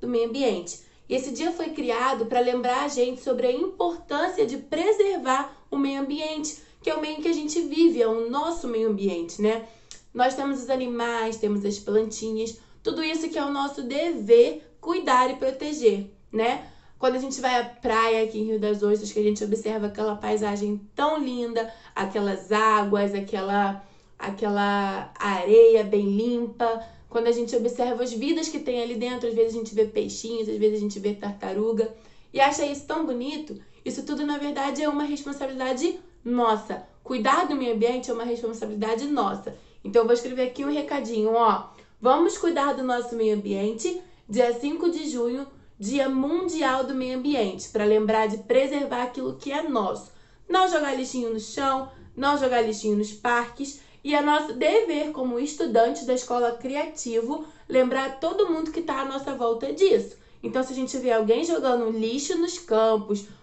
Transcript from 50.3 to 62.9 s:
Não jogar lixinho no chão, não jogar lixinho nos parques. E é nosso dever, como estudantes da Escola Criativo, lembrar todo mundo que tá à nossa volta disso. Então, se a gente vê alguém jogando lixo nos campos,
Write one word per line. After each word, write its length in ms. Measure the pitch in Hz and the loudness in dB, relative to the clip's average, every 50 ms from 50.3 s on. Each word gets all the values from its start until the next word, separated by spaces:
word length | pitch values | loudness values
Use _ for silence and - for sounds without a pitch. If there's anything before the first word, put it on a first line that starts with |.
| - _ - - | -20 _ -8 0
Não 200 | 349 370 370 370 | 2 4 4 4
jogar 260 | 349 311 294 277 269 | 4 2 0 0 -2
lixinho 400 | 262 262 - - 254 233 226 226 | -4 -4 -6 -4 -6 -4 -4 -4
no 60 | 214 | -6
chão, 500 | 208 - - - 277 269 175 175 180 - - - - - - | -6 -8 -6 -2 0 0 0 0 -4 -8 -12 -18 -20 -18 -10
não 220 | - 269 285 294 277 | -2 0 2 2 2
jogar 240 | 269 254 247 240 | 2 2 2 2
lixinho 340 | 226 220 214 208 - 214 208 | 2 2 -2 -2 0 0 0
nos 160 | 208 214 208 | 0 0 -2
parques. 720 | - - - 240 240 240 240 - - - 277 - - - - - - - - | -6 -4 -2 0 2 2 0 -2 -6 -10 -10 -10 -10 -16 -20 -20 -20 -12 -4
E 100 | 277 294 | 0 0
é 80 | 294 | 2
nosso 320 | 285 294 294 302 302 311 - | 4 4 2 2 2 -2 -4
dever, 580 | 247 302 311 392 453 415 339 302 294 302 302 | 0 2 4 4 4 4 4 0 -2 -2 -4
como 280 | 302 277 254 254 233 240 | -4 -4 -4 -2 -2 -2
estudantes 680 | 277 294 - - 330 254 214 226 226 254 294 - - | -4 -4 -4 -4 -4 2 4 4 4 4 2 -2 -2
da 80 | 247 254 | -2 -2
Escola 380 | 254 - - 247 240 240 233 | -2 0 -2 -2 0 0 0
Criativo, 960 | 233 - - 254 277 294 311 311 320 - - 247 226 226 226 247 294 330 311 - - - - - | -2 -4 -6 -6 -4 -4 -4 -6 -8 -10 -8 -2 -2 -2 -2 -2 -4 -6 -8 -12 -16 -20 -12 0
lembrar 520 | - 262 254 247 262 269 269 269 - - | 4 4 4 4 2 0 -2 -2 -6 -4
todo 280 | - 330 381 381 415 349 | -4 -2 2 2 2 2
mundo 220 | 330 320 311 311 | 2 -2 -2 -4
que 140 | - 339 330 | -6 -6 -4
tá 180 | - 277 262 | -4 -2 -2
à 40 | 269 | -4
nossa 280 | 269 269 269 269 285 269 | -4 -6 -6 -6 -6 -4
volta 400 | 240 240 233 226 233 269 277 294 | -2 0 0 0 0 -2 -6 0
disso. 440 | 311 381 381 339 202 - - - - - - - - - | 4 6 6 6 4 2 -2 -10 -18 -20 -20 -20 -12 -10
Então, 180 | 226 208 262 | -4 -2 -2
se 100 | 262 262 | -2 -2
a 40 | 262 | -2
gente 200 | 262 262 - - 262 | -4 -4 -4 -4 -2
vê 120 | 240 254 | 0 2
alguém 320 | 233 220 220 208 226 269 330 | 2 2 4 4 2 2 2
jogando 460 | 339 339 - 262 262 247 240 226 220 | 0 0 0 2 2 2 2 2 0
lixo 480 | 226 220 220 226 240 277 285 - 370 330 | -2 -2 -2 -2 -2 -2 -4 -4 -2 -2
nos 220 | 339 349 - - | -2 -2 -4 -8
campos, 640 | - - 220 214 220 226 | -4 0 2 4 4 4